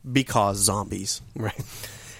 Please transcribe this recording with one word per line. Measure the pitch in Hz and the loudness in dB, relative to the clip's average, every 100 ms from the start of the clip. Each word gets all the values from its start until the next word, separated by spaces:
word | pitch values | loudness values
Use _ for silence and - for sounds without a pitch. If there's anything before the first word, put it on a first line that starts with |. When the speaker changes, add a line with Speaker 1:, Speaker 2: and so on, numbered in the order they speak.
| 135 | 2
Speaker 1:
because | 127 131 123 101 98 | 2 4 4 4 4
zombies. | 98 101 98 98 98 - - - | 2 2 -2 -4 -4 -6 -8 -6
Speaker 2:
Right. | 107 - - - - - - - | -4 -4 -10 -10 -14 -14 -18 -10